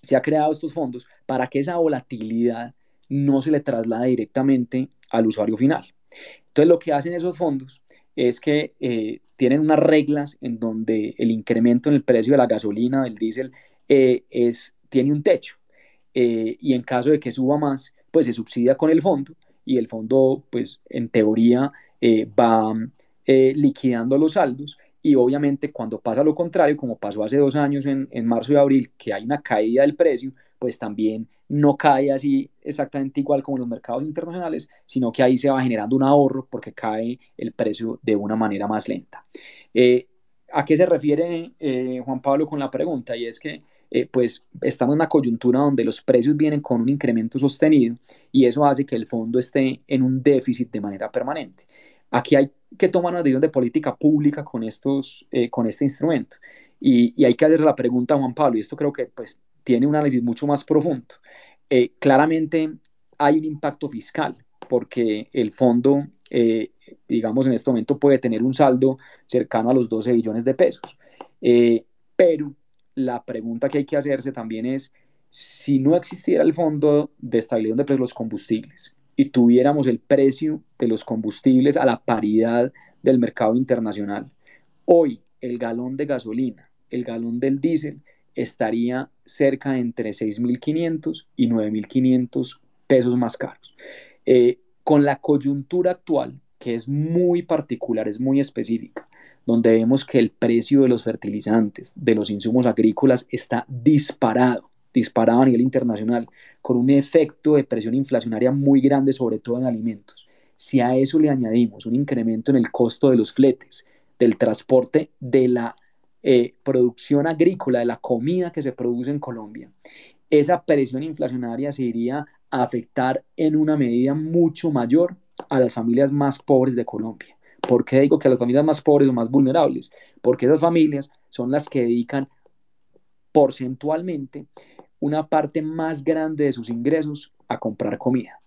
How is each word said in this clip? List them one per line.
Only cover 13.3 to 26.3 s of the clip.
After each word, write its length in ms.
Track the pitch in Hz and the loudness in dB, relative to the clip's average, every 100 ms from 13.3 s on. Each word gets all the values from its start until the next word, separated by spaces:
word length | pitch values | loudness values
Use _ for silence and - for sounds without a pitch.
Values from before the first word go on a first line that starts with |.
| 110 131 _ _ _ _ | -6 -10 _ _ _ _
eh, 360 | 143 127 123 _ | 4 6 2 _
es, 440 | 120 120 120 - _ _ | -2 0 -2 -12 _ _
tiene 240 | 135 135 | 0 2
un 100 | 147 | 0
techo, 340 | 147 - - - _ _ _ _ _ | 2 0 -2 -20 _ _ _ _ _
eh, 420 | 135 120 117 113 - | 0 0 2 -4 -6
y 120 | 147 | -2
en 100 | 123 | -2
caso 280 | 120 127 123 | 0 -2 2
de 100 | 151 | 0
que 100 | 143 | 0
suba 280 | 117 131 147 | -4 0 0
más, 360 | 147 135 - _ _ | 0 -4 -10 _ _
pues 160 | 165 123 | 0 0
se 60 | |
subsidia 440 | 117 110 - 120 110 | -2 -6 0 2 2
con 140 | 156 | 4
el 100 | 160 | 2
fondo, 340 | 160 147 139 - _ _ | 2 -2 -4 -14 _ _
y 120 | - 131 | -4 -2
el 120 | 113 | -2
fondo, 560 | 113 110 135 131 135 _ | -8 0 4 4 2 _
pues, 320 | 120 - - _ | -8 -8 -12 _
en 200 | - 113 | -8 -2
teoría, 640 | - 107 110 117 123 139 - _ _ | 2 2 4 4 4 0 -6 _ _
eh, 260 | 120 110 113 104 | 2 2 2 2
va, 360 | 120 113 110 110 113 _ _ _ - | 4 2 0 -4 -8 _ _ _ 2
eh, 260 | 135 131 | 4 4
liquidando 640 | 139 143 139 131 120 117 139 | 2 0 0 -2 -2 0 0
los 140 | 156 | 2
saldos, 460 | 190 147 131 147 - _ _ | 2 0 -2 -12 -18 _ _
y 140 | - | 2
obviamente 580 | 135 123 143 143 139 147 | 4 4 2 -2 -2 -6
cuando 260 | - 113 110 | -8 -8 -6
pasa 240 | - 113 | -4 0
lo 120 | 151 | 0